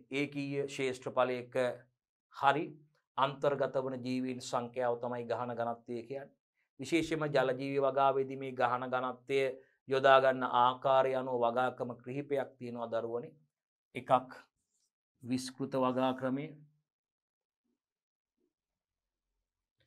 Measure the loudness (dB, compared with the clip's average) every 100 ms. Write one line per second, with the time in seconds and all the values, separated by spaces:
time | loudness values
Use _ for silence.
0 | -8 -6 -4 -6 -6 -4 -4 -4 -4 -4
1 | -4 0 0 -2 -4 -2 -2 -2 -12 _
2 | _ _ _ -2 2 2 -2 -10 -20 _
3 | _ -2 -2 0 0 0 0 -2 -4 -4
4 | -4 -4 -4 -6 -4 -4 -4 -2 -2 -2
5 | -4 -6 -4 -4 -4 -4 -4 -6 -8 -10
6 | -8 -12 -12 _ _ _ _ -14 -2 0
7 | 0 -2 0 2 2 0 -2 0 2 4
8 | 4 4 0 -4 -6 0 0 0 -2 -4
9 | -4 -6 -2 0 0 -2 -14 _ -2 4
10 | 8 8 8 4 2 4 4 4 2 4
11 | 4 0 -2 0 2 2 0 -2 -8 -10
12 | -10 -8 -4 -4 -4 -10 -10 -8 -4 -4
13 | -2 -6 -8 -16 _ _ _ _ _ -8
14 | 2 2 2 -16 -20 _ _ _ _ _
15 | _ _ -4 -4 -4 -8 -4 0 2 2
16 | 0 0 -2 -4 -6 -14 -20 _ _ _
17 | _ _ _ _ _ _ _ _ _ _
18 | _ _ _ _ _ _ _ _ _ _
19 | _ _ _ _ _ _ _ _